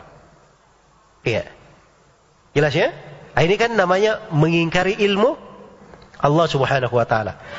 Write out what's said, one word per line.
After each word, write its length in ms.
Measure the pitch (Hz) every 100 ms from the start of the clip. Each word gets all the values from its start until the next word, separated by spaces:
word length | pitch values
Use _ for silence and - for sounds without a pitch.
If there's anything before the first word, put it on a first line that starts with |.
| - - - _ _ _ _ _ _ _ _ _ -
Iya. 240 | 104 - - - - _ _ _ _ _ _ _ 143
Jelas 180 | 151 147
ya? 180 | 269 - - - - -
Ah, 80 |
ini 160 | 165 208
kan 140 | 233 220
namanya 540 | 180 185 214 214 -
mengingkari 640 | 151 160 170 165 180 185 226
ilmu 540 | 202 202 247 330 - - - - - - - -
Allah 280 | 143 156 160
Subhanahu 400 | 139 123 135 120
wa 160 | 120 113
taala. 320 | 113 101 - -